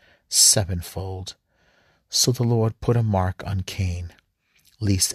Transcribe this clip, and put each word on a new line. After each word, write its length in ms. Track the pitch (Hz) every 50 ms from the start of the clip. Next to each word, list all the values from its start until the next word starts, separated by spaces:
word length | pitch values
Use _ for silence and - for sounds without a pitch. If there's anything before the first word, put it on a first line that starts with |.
| _ _ _ _ _
sevenfold." 1080 | - - - - - - 110 92 92 92 85 - - - 95 95 95 95 92 92 - - _ _ _ _ _ _ _ _ _ _ _ _ _ _ _
So 220 | - - - 131
the 180 | 123 - 123 117 120
Lord 240 | 113 110 110 - -
put 160 | - - 120
a 60 | 120 113
mark 400 | 110 98 95 92 95 - - -
on 160 | - 95 95
Cain, 520 | 92 - - - 95 90 87 87 87 85 - _ _ _ _ _ _ _ _ _ _ _ _ -
lest 340 | 107 101 98 92 - -